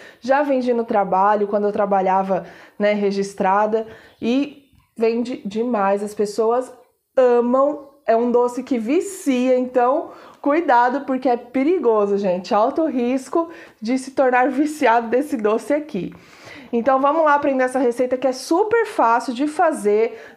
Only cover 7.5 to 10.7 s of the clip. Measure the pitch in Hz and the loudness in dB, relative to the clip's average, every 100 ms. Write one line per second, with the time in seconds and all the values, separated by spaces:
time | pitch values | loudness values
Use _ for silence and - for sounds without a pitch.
7.5 | 254 285 294 - _ - 226 247 240 240 | 2 2 0 -10 _ 0 2 2 2 2
8.5 | 247 254 240 214 330 403 - 285 247 254 | -2 -4 -4 0 -2 -2 -6 -2 0 2
9.5 | 254 247 254 247 294 - - - - 285 | 2 0 0 2 0 -4 -12 -20 -6 -2
10.5 | 302 339 | 0 2